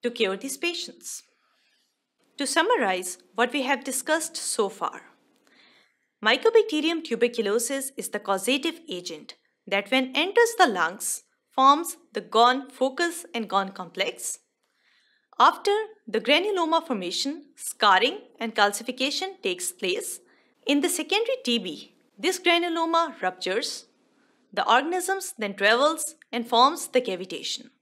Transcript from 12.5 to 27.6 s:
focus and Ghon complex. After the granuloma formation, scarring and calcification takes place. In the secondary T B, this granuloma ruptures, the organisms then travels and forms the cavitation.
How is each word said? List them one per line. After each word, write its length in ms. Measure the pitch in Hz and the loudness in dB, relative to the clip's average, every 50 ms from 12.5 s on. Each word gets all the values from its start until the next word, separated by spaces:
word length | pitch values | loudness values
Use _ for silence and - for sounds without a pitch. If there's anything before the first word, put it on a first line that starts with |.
| 254 269 269 - | 6 2 -4 -10
focus 540 | - - 254 269 262 269 349 339 330 - - - - | -4 -2 -2 -2 0 -2 -2 -2 -2 -8 -14 -10 -8
and 160 | 233 220 190 | -8 -6 -2
Ghon 200 | - 196 196 190 | -2 -2 -2 -2
complex. 680 | 190 - 185 170 _ 185 190 - - - - - - - _ _ _ _ _ _ _ _ _ _ _ _ _ _ _ _ _ _ - - | -8 -12 -14 -14 _ -4 -4 -4 -4 -8 -10 -10 -10 -10 _ _ _ _ _ _ _ _ _ _ _ _ _ _ _ _ _ _ 2 6
After 320 | 247 294 330 - - 403 403 427 440 440 - _ _ - | 6 6 6 4 0 0 0 0 -2 -6 -10 _ _ -6
the 120 | 196 214 | -6 -4
granuloma 640 | - 233 285 320 370 427 403 370 339 311 320 330 330 | 2 2 2 2 2 0 -2 -2 0 0 0 -2 0
formation, 600 | - 262 202 185 175 - - - 269 294 330 - _ _ | -2 -6 -6 -4 -6 -4 -4 -4 -6 -6 -10 -14 _ _
scarring 640 | _ - - - _ - 208 190 185 208 277 359 427 - - _ _ | _ -12 -12 -4 _ 4 6 6 6 4 2 -2 -4 -14 -18 _ _
and 120 | 233 226 220 | -10 -6 2
calcification 880 | - 208 202 202 - 226 - 247 254 262 285 285 - 370 381 381 - - | 2 2 2 2 -2 -8 -8 -6 -4 -4 -4 -2 -4 -6 -6 -10 -6 -4
takes 280 | 196 180 180 - - | -4 -4 -4 -6 -10
place. 480 | - _ - - - - - - - - _ _ _ _ _ _ _ _ _ | -8 _ -4 -4 -4 -4 -4 -8 -12 -14 _ _ _ _ _ _ _ _ _
In 140 | - 285 294 | 0 0 2
the 80 | 277 349 | 2 0
secondary 480 | - - 311 302 370 415 466 453 539 508 - | -2 -2 -4 -2 -2 -2 0 -2 -4 -4 -2
T 140 | 247 240 233 | -2 -2 -2
B, 360 | 185 185 147 - - - _ _ _ _ _ _ | -2 -6 -10 -12 -14 -20 _ _ _ _ _ _
this 220 | 190 359 370 359 | -4 -2 -2 0
granuloma 800 | - 349 339 339 339 349 330 339 330 330 330 330 339 311 - - - | 2 2 2 2 2 0 -2 -2 -2 0 2 0 0 0 -4 -4 -6
ruptures, 640 | 185 180 - - 175 185 226 277 - - - - _ _ _ _ _ _ _ _ _ _ _ _ _ - | -6 -4 -4 -6 -4 -4 -2 -4 -6 -10 -12 -16 _ _ _ _ _ _ _ _ _ _ _ _ _ -6
the 160 | 196 - - | -4 2 4
organisms 680 | 226 247 277 320 349 370 349 370 392 381 381 - - - | 4 4 4 2 -4 -4 -2 -2 -4 -4 -4 -10 -8 -6
then 160 | 220 202 196 | -6 -6 -4
travels 640 | 190 196 208 220 240 277 302 320 311 - - - _ _ _ - | 2 4 4 4 6 4 2 2 0 -6 -10 -10 _ _ _ -6
and 160 | 240 226 233 | -6 -4 2
forms 400 | - 226 247 277 330 330 - - | 6 6 6 6 4 0 -10 0
the 120 | - 262 | 0 0
cavitation. 680 | 254 - 190 175 185 185 - - - - - - | 0 0 -6 -6 -8 -10 -12 -10 -8 -8 -10 -10